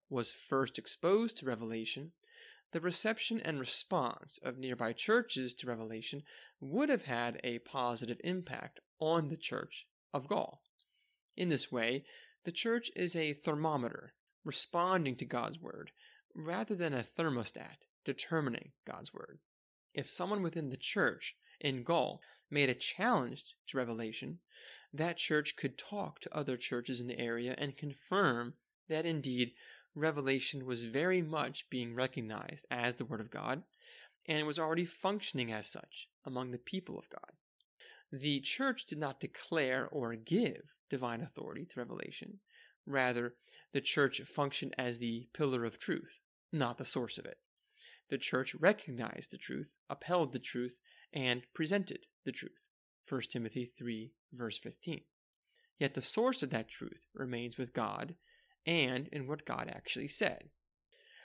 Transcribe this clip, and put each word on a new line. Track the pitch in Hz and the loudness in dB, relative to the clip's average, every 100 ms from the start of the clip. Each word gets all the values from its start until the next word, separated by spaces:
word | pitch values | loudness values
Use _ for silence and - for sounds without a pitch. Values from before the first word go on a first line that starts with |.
| - | -4
was | 131 113 | 0 0
first | - - 135 131 - | -2 2 4 4 0
exposed | - - 165 202 226 220 | -6 0 6 6 4 0
to | 131 | -2
Revelation, | 113 113 113 113 - 156 - _ - - - _ | -2 -2 -2 -2 -4 -8 -14 _ -20 -20 -20 _
the | 170 | -2
reception | 170 175 214 220 - 226 | 0 2 2 2 2 0
and | - 147 | 0 0
response | 123 - - 185 123 - - - | 0 -2 2 2 2 0 -10 -8
of | 131 127 | -6 -4
nearby | 131 120 117 | -2 0 0
churches | 117 - 220 120 - 127 | 0 4 6 6 0 -2
to | - 127 | -4 -4
Revelation | 117 113 113 113 139 147 - - - | -4 -4 -6 -6 -8 -10 -18 -20 -12
would | 135 175 294 | -2 2 4
have | 262 | 4
had | - 120 120 117 | 2 2 2 0
a | - 117 | -2 -2
positive | - 139 123 117 117 120 | -4 0 2 2 -2 -4
impact | 170 185 175 131 - - - - | -2 -2 -2 -6 -8 -12 -18 -2
on | 156 165 147 | 4 4 2
the | 160 | -2
Church | - - - - - _ _ | -2 -4 -4 -10 -16 _ _
of | 143 131 | -4 0
Gaul. | 92 - - _ _ _ _ _ _ _ - | 0 0 -6 _ _ _ _ _ _ _ -2
In | 180 | 2
this | 143 - | 4 2
way, | 123 117 131 139 - - _ | 2 2 2 -2 -18 -20 _
the | - | -6
church | 170 233 233 233 - | -2 2 0 0 -2
is | 180 | 0
a | 170 156 | 2 0
thermometer | 147 - 151 160 147 120 - - _ _ _ | 0 0 2 4 2 0 -4 -12 _ _ _
responding | - - - 175 180 185 147 123 | -4 -2 0 2 4 4 4 0
to | |
God's | 120 123 113 - | 0 0 0 -4
word, | - - - - - - _ | -10 -10 -12 -16 -20 -20 _
rather | - 156 180 220 | -10 -4 -2 0
than | 196 170 | 0 2
a | 135 | 0
thermostat | 113 - 165 127 107 - - - - _ | -2 0 2 2 0 -6 -10 -16 -20 _
determining | - 131 - 165 143 117 - - - | -4 -4 0 2 2 -2 -8 -16 -12
God's | - - | -10 -10
word. | - - - _ _ _ _ _ | -10 -12 -16 _ _ _ _ _
If | - - | -6 -4
someone | - 180 202 | -2 0 0
within | 180 170 147 | 0 -2 -4
the | 131 | -4
church | - 202 143 - - - _ - | -2 4 4 2 -6 -10 _ -6
in | 147 131 | -2 -2
Gaul | 123 170 123 - - - - | 2 2 2 -2 -12 -20 -4
made | 147 135 | 4 4
a | |
challenge | 123 - - 214 220 123 127 - - - | 4 -2 0 4 4 2 -4 -14 -20 -6
to | 135 | -2
Revelation, | 120 113 113 110 135 170 _ - - - - | 0 -2 -4 -4 -8 -10 _ -20 -18 -18 -12
that | 139 165 170 | -2 -2 0
church | - 151 147 - | 2 2 2 0
could | 143 123 | -2 -4
talk | - 208 190 - | -8 -6 -6 -6
to | - | -6
other | - 135 127 | -4 -2 -2
churches | - 123 120 123 | 0 -2 -2 -2
in | 123 | -2
the | 120 | -2
area | 120 117 120 127 | 0 0 0 -2
and | 143 - | -4 -4
confirm | 147 135 - 190 185 120 120 - _ _ - | -6 -6 0 6 6 6 0 -8 _ _ -2
that | 156 165 | 0 2
indeed | 160 135 123 120 - - - _ | 2 2 2 2 0 -20 -20 _
Revelation | - 156 147 135 135 - 143 | 0 2 2 4 4 2 -4
was | 131 120 | -2 -2
very | 117 120 170 185 | 0 2 4 4
much | 160 156 131 143 - | 4 0 0 -2 -6
being | 127 117 | -4 -2
recognized | 117 127 131 110 110 - 139 - | 0 0 0 -4 -4 -6 -10 -6
as | 123 120 | 0 2
the | 123 | 0
Word | 123 113 | -2 -4
of | 110 | -6
God | - 101 135 - _ - - - _ - | -4 -2 -2 -4 _ -20 -20 -20 _ -2
and | 151 151 | 0 2
was | 147 | 2
already | 160 165 | 2 2
functioning | 170 - 185 208 - 139 117 | 0 0 0 0 -2 -2 0
as | 110 101 | 0 -2
such | - - - - _ | -4 -8 -16 -18 _
among | - 127 127 | -8 -4 -4
the | 123 | -6
people | - 185 180 - | -6 -6 -6 -10
of | - | -10
God. | - - - _ _ _ _ - - - | -14 -16 -20 _ _ _ _ -20 -20 -12
The | 143 147 143 | -4 2 2
church | 139 - 269 254 - | 0 0 2 0 -4
did | 151 | -4
not | 147 135 | -4 -4
declare | - - - 165 135 131 120 | -8 -8 -2 2 4 2 0
or | 151 117 | 0 -2
give | 117 113 170 220 - - _ - | -2 2 4 4 0 -12 _ -6
divine | 135 123 117 | -2 -2 -2
authority | - - - - - | -6 -8 -8 -8 -8
to | - | -8
Revelation. | 120 - - - - 196 _ - - _ - | -6 -6 -8 -8 -12 -14 _ -20 -20 _ -2
Rather, | 139 127 120 120 - - - - | 2 4 4 0 -4 -20 -20 -4
the | 143 | -2
church | - - 139 - | 2 6 4 4
functioned | 117 - 143 - 143 - | -4 0 0 0 -4 -2
as | 123 117 | -2 0
the | 120 117 123 | -2 -2 -6
pillar | - 147 127 | 0 2 2
of | 117 - | 0 -4
truth, | - 170 - - _ _ - | -2 -2 -4 -20 _ _ -6
not | 160 123 120 | 0 0 0
the | |
source | 131 - 120 - | -2 -2 -2 -4
of | |
it. | - - _ _ _ _ - - - | -10 -14 _ _ _ _ -20 -18 -6
The | 139 | -4
church | - 131 131 | 2 0 0
recognized | - 160 208 - 120 113 - - | 4 6 4 0 -4 -4 -6 -10
the | - | -10
truth, | - 131 147 _ - | -6 -6 -6 _ -10
upheld | 139 - 180 147 | -8 2 2 2
the | 123 | -2
truth, | - - 123 - _ - - | -6 -4 -4 -6 _ -20 -10
and | 147 131 123 123 | 0 2 2 0
presented | - 156 202 185 - - _ - | -2 2 2 0 -6 -12 _ -8
the | |
truth. | 123 - - _ _ _ _ - | -6 -8 -12 _ _ _ _ -4
First | 131 113 | -2 -2
Timothy | 127 113 127 123 - | -4 -2 -4 -6 -6
three, | 120 113 117 _ _ | -4 -4 -6 _ _
verse | 123 117 104 | -6 -4 -4
fifteen. | 113 - - 160 - _ _ _ _ _ _ - | -8 -10 -6 -6 -8 _ _ _ _ _ _ 0
Yet | 139 | 0
the | 139 | 2
source | - - 240 254 | 0 4 4 4
of | 139 | 2
that | 127 110 | 0 -2
truth | - - - _ | -8 -10 -10 _
remains | - 131 123 120 117 | -8 -4 -2 -4 -4
with | 123 | -4
God | - 110 104 139 - _ - _ _ - | 0 0 0 -6 -10 _ -20 _ _ 2
and | 170 131 127 143 | 4 4 2 -2
in | 147 131 | -6 -4
what | 147 - | -6 -4
God | - - | -4 -4
actually | - - - 143 | -6 -6 -4 -4
said. | - - - - _ _ _ _ - - - | 0 0 0 -12 _ _ _ _ -20 -20 -20